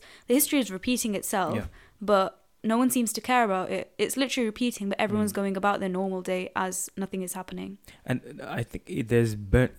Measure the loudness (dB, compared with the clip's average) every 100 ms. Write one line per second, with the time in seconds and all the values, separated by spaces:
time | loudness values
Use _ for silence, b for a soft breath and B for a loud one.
0 | b b 2 2 4 2 2 -2 -2 -2
1 | 0 -4 -2 0 0 -2 -6 b b b
2 | 4 4 4 -4 _ _ 0 4 4 2
3 | 0 -2 2 4 4 2 0 -4 -6 -2
4 | -2 0 0 0 -2 0 -2 -2 -4 0
5 | 0 2 0 0 -2 0 0 0 -2 -2
6 | -2 -4 -2 -4 -2 -4 -2 -4 -8 -8
7 | -6 -6 -6 -8 -10 -10 -10 -12 b b
8 | -4 -4 -4 -14 -8 -6 -6 -10 -8 -6
9 | 2 4 4 0 2 4 4